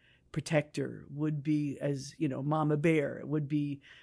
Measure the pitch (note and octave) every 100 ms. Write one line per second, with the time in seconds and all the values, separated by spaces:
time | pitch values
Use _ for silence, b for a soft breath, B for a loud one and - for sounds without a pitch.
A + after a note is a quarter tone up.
0 | _ _ - D#3 - D#3 D3 - B2+ A#2
1 | - C#3+ D3+ D3+ D3 D3+ C#3+ - C#3+ C#3
2 | C#3 - D#3 C3 C#3+ D#3 D3+ D3 E3 D#3+
3 | C#3 - C3+ D#3 C#3 D3+ D3 C#3 b b